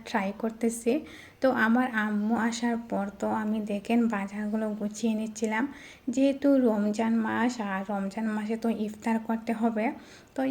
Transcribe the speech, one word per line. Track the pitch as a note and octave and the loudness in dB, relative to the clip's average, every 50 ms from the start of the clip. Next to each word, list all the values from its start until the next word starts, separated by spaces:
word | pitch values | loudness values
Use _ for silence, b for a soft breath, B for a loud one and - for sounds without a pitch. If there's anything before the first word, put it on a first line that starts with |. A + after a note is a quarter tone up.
| - | -4
ট্রাই | - - G#3+ F#3+ G3 G3+ - | -2 -2 0 0 -2 -2 -4
করতেছি। | - A3 A3 - A#3 A3+ A3+ - - A#3 B3+ D#4+ B B B B B B B - | -4 -4 -2 0 0 0 0 0 0 0 0 0 B B B B B B B 0
তো | - C4 B3 A#3 A3 | 2 2 4 4 4
আমার | A3+ A3+ B3 B3+ B3+ A3+ A3 G#3+ | 4 4 4 2 2 0 0 0
আম্মু | G#3+ G#3 G#3 G#3 G#3+ A3+ G#3 A3 A#3 | 0 0 0 0 2 2 2 2 0
আসার | A#3 - B3 A#3+ A#3 A#3 - - | 0 0 0 0 0 -2 -2 -2
পর | G3 G3 G3+ G3+ G3 - | -2 -2 -2 -4 -4 -4
তো | G#3+ G#3+ A3 A3 G#3+ | -2 -2 -2 -2 -2
আমি | G#3+ G#3+ A3 G#3 G3+ | -2 -2 -2 -2 -2
দেখেন | G3+ G3+ G3 - A3+ A#3+ A#3 A3+ A3 | -4 -4 0 2 2 4 4 4 2
বাজারগুলো | G3 G3 G3 G3+ G#3 G#3+ G#3 G#3+ A3 A3 G#3+ G#3 G#3+ | 0 -2 -4 -6 -6 -4 -2 -2 -2 -2 -2 -2 -4
গুছিয়ে | G#3 G#3 G#3 - A#3 A3+ G#3+ G#3+ | -4 -6 -4 -2 0 0 0 0
নিচ্ছিলাম, | A3 A3 G#3+ - A3+ G#3+ A3 A3 C4+ C#4 B B B B B B B - A#3 | -2 -6 -4 -4 -2 0 0 0 -2 -2 B B B B B B B -4 2
যেহেতু | C4 C4+ C#4 C4+ C4+ - C#4+ C#4 C4+ B3 | 4 4 4 4 2 4 4 6 6 6
রমজান | A3+ G#3+ G#3 G#3 G#3+ G#3 A3 A3+ A3+ A3+ A3+ A3 | 4 4 2 2 0 0 0 2 2 2 2 2
মাস, | A3 A3 A3 A3+ B3 B3 A#3 G#3+ G3+ | 0 0 2 2 2 0 -2 -4 -2
আর | F#3+ F#3+ G3 - | -2 -4 -2 -2
রমজান | G#3 G3 G3 G3 - A3 A3 A3 G#3+ | -2 -2 -4 -4 -4 -4 -4 -2 -2
মাসে | G#3+ G#3+ G#3+ A3+ A3 - | -2 -2 -2 -2 -2 0
তো | A#3 A3 G#3 A3 | 0 0 0 -2
ইফতার | G#3 - - - A3+ A3+ A3 A3 | -4 -6 -4 -2 0 0 0 0
করতে | - A3+ A3+ - - A3 G#3+ | -2 -2 -2 -2 -4 -2 0
হবে। | A3+ A#3 A3 G#3+ G#3+ C4+ D#4 B B B B B B B - | 0 0 2 0 0 -2 -2 B B B B B B B -4
তো | - C4+ C4+ | -2 0 2